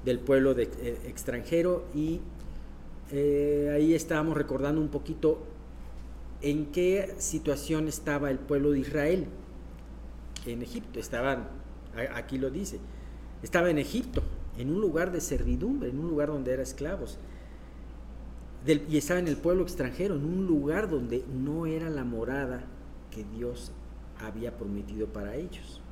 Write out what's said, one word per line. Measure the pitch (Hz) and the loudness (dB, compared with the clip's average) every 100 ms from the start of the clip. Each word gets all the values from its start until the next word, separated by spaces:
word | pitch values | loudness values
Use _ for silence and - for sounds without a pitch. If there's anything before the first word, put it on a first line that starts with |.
del | 127 123 | 2 0
pueblo | - 135 135 | 6 8 8
de, | 120 113 - | 6 2 -2
eh, | 120 113 127 | -4 -4 -6
extranjero", | - - 120 - 165 175 175 - | -6 -4 -4 2 4 4 2 0
y, | 147 156 165 - - - - - - - - - | 0 0 0 -4 -8 -8 -8 -10 -12 -10 -12 -4
eh, | 139 143 143 147 147 147 | 2 4 4 4 4 4
ahí | 147 156 | 6 6
estábamos | 165 - 160 160 151 | 6 4 2 2 2
recordando | 135 131 143 156 | 2 2 2 2
un | 151 | 2
poquito | 143 - 156 156 - - - - - - - - - - - | -2 -4 4 4 4 -2 -12 -12 -10 -10 -10 -10 -10 -10 -2
en | 143 151 147 | 0 2 2
qué | 180 180 196 190 - | 4 6 4 2 -4
situación | - 156 151 139 - 156 156 | -2 0 2 0 2 2 2
estaba | - - 143 143 | -2 -2 0 2
el | 131 | 0
pueblo | - 143 147 | 2 4 6
de | 143 | 4
Israel | 131 147 147 185 - - - - - - - - - - - - 123 | 2 2 4 4 0 -6 -12 -12 -12 -12 -12 -12 -10 -10 -10 -8 -6
en | 120 | -6
Egipto. | 117 120 107 117 | -6 -8 -6 -8
Estaban, | - 120 131 127 - - - - - 113 | -4 0 2 0 -4 -10 -12 -12 -10 -4
a-, | 127 117 | -4 -4
aquí | - 131 | -4 -2
lo | 131 | 0
dice, | 147 196 101 - - - - - - | -2 -4 -6 -10 -12 -12 -12 -12 -10
estaba | - 180 175 | 2 4 6
en | 151 | 4
Egipto, | 139 233 - - - - - - | 2 -2 0 0 0 -2 -4 -2
en | 127 | 0
un | 180 | 2
lugar | 208 156 185 | 4 2 2
de | 175 | 0
servidumbre, | - 127 - 123 226 139 123 | 0 2 4 2 2 0 0
en | 135 | -2
un | 165 | 0
lugar | 151 147 | 2 2
donde | 147 127 | 0 0
eran | 131 | 0
esclavos. | 127 - 147 190 120 - - - - - - - - - - - - - - - | -2 -4 -4 -2 -6 -8 -12 -12 -12 -14 -14 -12 -12 -12 -12 -12 -10 -10 -12 -4
Del, | 127 147 156 | 4 4 6
y | 151 | 2
estaba | - 180 | 4 2
en | 175 | 2
el | 143 | 2
pueblo | 165 185 | 4 4
extranjero, | 170 - 127 143 196 | 2 0 -2 0 0
en | 151 | 0
un | 151 185 190 | 0 0 4
lugar | 151 139 180 214 | 4 4 2 2
donde | 147 120 120 127 | 0 0 -2 -2
no | 131 139 160 165 | -2 0 0 0
era | 160 165 | 0 -2
la | 147 | -2
morada | 123 117 113 139 131 123 120 - - - - | -2 -2 0 0 -2 -4 -8 -12 -14 -14 -12
que | 110 | -10
Dios | 104 110 120 120 - - - - - - | -8 -4 -4 -4 -8 -10 -12 -12 -12 -10
había | 110 107 117 - | -10 -6 -6 -6
prometido | 101 101 101 107 104 | -4 -4 -4 -4 -4
para | 107 101 127 | -4 -4 -4
ellos. | 180 - - - - | -6 -8 -12 -12 -14